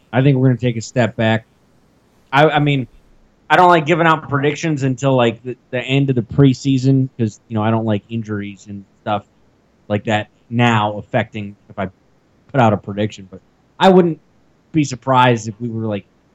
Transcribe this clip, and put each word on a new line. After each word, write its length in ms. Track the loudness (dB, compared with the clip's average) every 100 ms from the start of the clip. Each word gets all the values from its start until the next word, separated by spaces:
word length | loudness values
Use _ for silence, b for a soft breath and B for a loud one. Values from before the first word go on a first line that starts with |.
| _
I 100 | 0
think 160 | 2 2
we're 100 | 2
gonna 100 | 0
take 180 | -2 -6
a 40 |
step 340 | -6 -2 -2 0
back. 300 | 0 -2 -4 _ _ _ _ _ _ _ _
I, 160 | 2 4
I 100 | 4
mean, 280 | 0 -2 -4 _ _ _ _ _ 0
I 20 | 4
don't 120 | 6
like 160 | 4 2
giving 220 | 0 2
out 200 | 0 -2
predictions 520 | -2 -2 -2 -4 -2
until, 340 | -2 -2 0 2
like, 280 | 2 -2
the, 120 | -8 -14 _
the 100 | -8
end 300 | -2 0 0
of 60 | -2
the 80 |
preseason 840 | -2 4 4 2 -2 0 2 0 0 -4
'cause, 200 | -6 -6 -8
you 60 |
know, 80 | -4
I 80 | -2
don't 160 | -2 -2
like 160 | -4 -4
injuries 560 | -10 -8 -8 -10 -14 -18
and 180 | -18 -18 _
stuff 240 | -6 -6 -8 _ _ _ _ _ -6
like 180 | -6 -2
that 240 | -4 -6 _ -8
now 440 | 0 2 2 0 -4
affecting 580 | -6 -4 -4 -8 -12 -14 -16
if 80 | -10
I 140 | -10 -10 _ _ _ _ _
put 80 | 0
out 140 | 2
a 40 | 2
prediction. 500 | -2 -6 -6 -8 -20
But 120 | -20 _ _ _ 0
I 100 | 4
wouldn't 300 | 4 4 -2 _ _ _ _ _
be 120 | -2
surprised 640 | -2 -4 0 4 4 2 -2
if 60 | -10
we 80 | -8
were, 160 | -6 -6
like, 200 | -8 -10 _ _